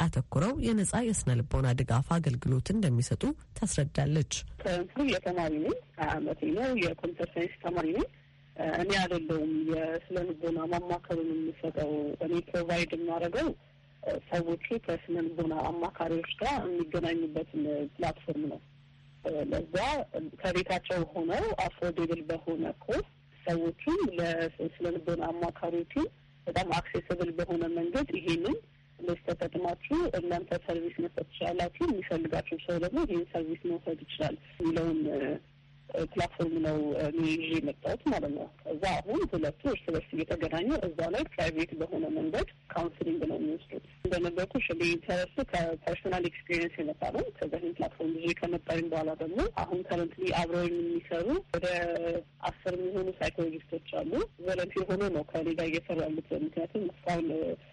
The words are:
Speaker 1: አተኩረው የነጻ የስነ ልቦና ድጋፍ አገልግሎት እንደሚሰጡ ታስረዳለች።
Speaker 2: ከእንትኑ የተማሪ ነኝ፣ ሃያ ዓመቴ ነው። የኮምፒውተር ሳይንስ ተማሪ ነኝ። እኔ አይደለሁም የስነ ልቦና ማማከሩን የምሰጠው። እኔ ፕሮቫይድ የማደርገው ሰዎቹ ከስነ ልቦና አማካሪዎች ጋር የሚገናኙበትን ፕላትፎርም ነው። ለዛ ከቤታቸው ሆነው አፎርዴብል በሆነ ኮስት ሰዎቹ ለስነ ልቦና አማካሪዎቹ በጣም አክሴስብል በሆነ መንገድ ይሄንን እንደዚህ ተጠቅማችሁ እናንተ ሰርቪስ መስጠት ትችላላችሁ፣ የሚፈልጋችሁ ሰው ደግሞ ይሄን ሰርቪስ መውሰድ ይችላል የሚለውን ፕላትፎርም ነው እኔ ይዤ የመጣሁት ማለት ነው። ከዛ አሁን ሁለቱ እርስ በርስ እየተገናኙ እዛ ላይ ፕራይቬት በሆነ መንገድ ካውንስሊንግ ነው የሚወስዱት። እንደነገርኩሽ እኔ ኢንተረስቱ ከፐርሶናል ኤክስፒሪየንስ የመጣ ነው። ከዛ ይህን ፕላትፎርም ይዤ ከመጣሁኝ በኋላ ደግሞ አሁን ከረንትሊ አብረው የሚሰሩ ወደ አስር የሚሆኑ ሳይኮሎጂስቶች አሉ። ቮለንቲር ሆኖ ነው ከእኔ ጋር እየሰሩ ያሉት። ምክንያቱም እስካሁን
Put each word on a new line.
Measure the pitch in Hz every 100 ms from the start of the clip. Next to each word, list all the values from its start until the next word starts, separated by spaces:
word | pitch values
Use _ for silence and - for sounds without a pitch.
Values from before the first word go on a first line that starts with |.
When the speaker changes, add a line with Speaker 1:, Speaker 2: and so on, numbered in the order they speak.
Speaker 1:
አተኩረው | 165 - - - 185 294
የነጻ | 233 220 185 214
የስነ | 240 190 - 123
ልቦና | - 135 131
ድጋፍ | 127 127 120 139
አገልግሎት | 170 151 123 - 131 -
እንደሚሰጡ | 208 180 120 123 - 254 302 -
ታስረዳለች። | - 202 - 147 - 143 156 - - - -
Speaker 2:
ከእንትኑ | 202 180 180 - 285
የተማሪ | 185 185 180 165 151
ነኝ፣ | 180 480 -
ሃያ | - 156
ዓመቴ | 151 151 - 156
ነው። | 175 262 247
የኮምፒውተር | 165 160 170 175 170
ሳይንስ | - 175 -
ተማሪ | 170 175 160
ነኝ። | 196 466 - - - - - 160
እኔ | 165 185 196
አይደለሁም | 180 175 156 160 156 156 160
የስነ | 160 160 170 - 180
ልቦና | 180 156 170 165 160
ማማከሩን | 175 175 175 - 170 165
የምሰጠው። | 160 160 165 165 - 151 151 147 -
እኔ | 165 170
ፕሮቫይድ | 175 175 170 170 165
የማደርገው | 165 170 165 175 220 311 - - - - - - 101
ሰዎቹ | - 175 165 170 - 233
ከስነ | - 165 - 170
ልቦና | 165 165 160 156 -
አማካሪዎች | 170 170 - 165 165 170 -
ጋር | 233 277
የሚገናኙበትን | 185 175 160 175 165 165 160 156 - 156 151 147 143
ፕላትፎርም | - 170 156 - 151 147
ነው። | - - - - - - - 175 151 147
ለዛ | 156 160 175 240 294 - - 320 -
ከቤታቸው | 185 180 185 180 - 180 160
ሆነው | 180 165 208 440 -
አፎርዴብል | 185 - 175 170 165 170
በሆነ | 151 165 - 165 165 -
ኮስት | - 269 403 - - -
ሰዎቹ | - 170 165 165 - 349 302
ለስነ | 175 170 165 165 - 170 - 175
ልቦና | 170 156 170 165
አማካሪዎቹ | 170 170 - 170 170 170 - 339 - - -
በጣም | - - -
አክሴስብል | 165 - 175 - 175 170
በሆነ | 165 170 170 170
መንገድ | 170 170 214 294
ይሄንን | - - 165 185 427 - - - -
እንደዚህ | - 170 -
ተጠቅማችሁ | 175 175 - 180 175 - 311 339
እናንተ | - 349 175 185 175
ሰርቪስ | - 170 170 -
መስጠት | 170 - 170
ትችላላችሁ፣ | - 170 175 175 -
የሚፈልጋችሁ | 339 214 180 165 160 165 - 160
ሰው | - 175
ደግሞ | 175 254
ይሄን | 311 175 170
ሰርቪስ | 170 160 165
መውሰድ | 175 165 - 160
ይችላል | - - 151 156 -
የሚለውን | - 165 165 165 156 147 139 143 151 - - - - - -
ፕላትፎርም | 165 - 170 - 165 165
ነው | 156 156 147 147
እኔ | 151 165 160
ይዤ | 160 160
የመጣሁት | 160 143 - - - -
ማለት | 202 147
ነው። | 143 - -
ከዛ | - 156 190
አሁን | 147 180 285 330
ሁለቱ | 175 151 - 277
እርስ | 233
በርስ | - 160 -
እየተገናኙ | 165 160 143 160 160 202 294
እዛ | 175 156 165
ላይ | 214 311
ፕራይቬት | - 165 160 165 -
በሆነ | 160 160 156
መንገድ | 156 - 226 370 - -
ካውንስሊንግ | - 339 - - 339
ነው | 156 -
የሚወስዱት። | 151 156 - - - -
እንደነገርኩሽ | 185 175 175 175 185 - -
እኔ | 165 170
ኢንተረስቱ | 170 - 180 180 - 180
ከፐርሶናል | 175 165 165 - 170 190 185 175
ኤክስፒሪየንስ | - - 170 170 -
የመጣ | 151 156 -
ነው። | - 494
ከዛ | - -
ይህን | - -
ፕላትፎርም | - - - 160
ይዤ | 160 165 175
ከመጣሁኝ | 170 170 - 165 165
በኋላ | 160 156 160
ደግሞ | 160 196 359 -
አሁን | 170 180
ከረንትሊ | 185 175 170 - 185
አብረው | 170 170 175 175
የሚሰሩ | 175 170 170 - 170 185 330 -
ወደ | 170 180 175 170 170 170 170 - - 170
አስር | - 185
የሚሆኑ | 180 185 196 185 180
ሳይኮሎጂስቶች | 156 - 165 160 - 165 -
አሉ። | 180 156 233 427 -
ቮለንቲር | 175 185 180 - 185
ሆኖ | 185 202
ነው | 160
ከእኔ | 151 165 160
ጋር | 165 165
እየሰሩ | 165 - 165
ያሉት። | 156 156 - 156
ምክንያቱም | 151 - 165 214 185
እስካሁን | - - 175 165 156 170 170 -